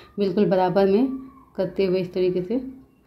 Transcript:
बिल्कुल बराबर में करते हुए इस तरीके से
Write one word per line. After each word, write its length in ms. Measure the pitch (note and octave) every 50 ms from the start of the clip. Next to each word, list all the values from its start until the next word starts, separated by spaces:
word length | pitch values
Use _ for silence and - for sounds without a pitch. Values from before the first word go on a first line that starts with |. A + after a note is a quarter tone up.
| - - - -
बिल्कुल 280 | G3+ G3 E3+ G#3+ G#3
बराबर 400 | F3 F#3+ F#3 F#3 F3+ E3 G3 G3
में 220 | F#3+ F#3+ G#3+ C4 C4+ - - - - - - - - -
करते 280 | - F#3+ F3+ F#3 - G3
हुए 160 | F#3+ F3 F#3
इस 120 | F3+ F3+ -
तरीके 300 | F#3 F#3 F#3 F3+ F#3 F3+
से 360 | - A3 C4 C4 - - - - _ _ _ _